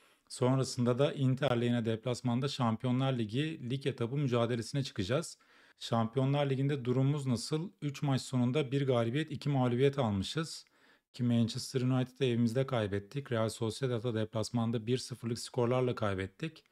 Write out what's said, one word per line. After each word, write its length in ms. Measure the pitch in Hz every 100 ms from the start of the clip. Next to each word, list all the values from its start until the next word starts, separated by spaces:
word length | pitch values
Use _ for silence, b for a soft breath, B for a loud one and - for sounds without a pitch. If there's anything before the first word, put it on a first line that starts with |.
| b b b
Sonrasında 720 | - 123 131 131 - 120 123
da 140 | 147
Inter'le 500 | 151 131 127 143 120
yine 220 | 120 120
deplasmanda 640 | 113 110 127 120 123 120 143
Şampiyonlar 640 | - 120 110 127 123 135
Ligi 580 | 127 107 120 156 156 123
lig 160 | 135 139
etabı 300 | - 117 143
mücadelesine 680 | 135 120 117 120 107 143
çıkacağız. 560 | - - 95 135 170 - B B B B
Şampiyonlar 720 | - 117 113 135 135 143 143
Ligi'nde 340 | 131 139 147
durumumuz 420 | 123 123 135 151 135
nasıl? 440 | 113 - 156 175 -
Üç 200 | 147 139
maç 200 | 147 131
sonunda 500 | - 127 123 131 135
bir 140 | 139 135
galibiyet, 460 | 123 117 135 156
iki 160 | 117 147
mağlubiyet 500 | 139 123 120 139 139
almışız. 640 | 117 101 95 156 160 - - b b b b
Ki 80 | -
Manchester 580 | 123 117 113 127 - 135
United'ı 440 | 127 131 123 -
evimizde 420 | 131 117 117 117 135
kaybettik. 680 | 123 104 98 98 143 139
Real 160 | 117 110
Sociedad'a 640 | - 113 - 131 120 120
deplasmanda 720 | 110 110 110 110 120 113 117 110
bir 120 | 123
sıfırlık 400 | - 113 117 120
skorlarla 560 | - - 120 127 127
kaybettik. 680 | 117 104 95 95 - 160 - _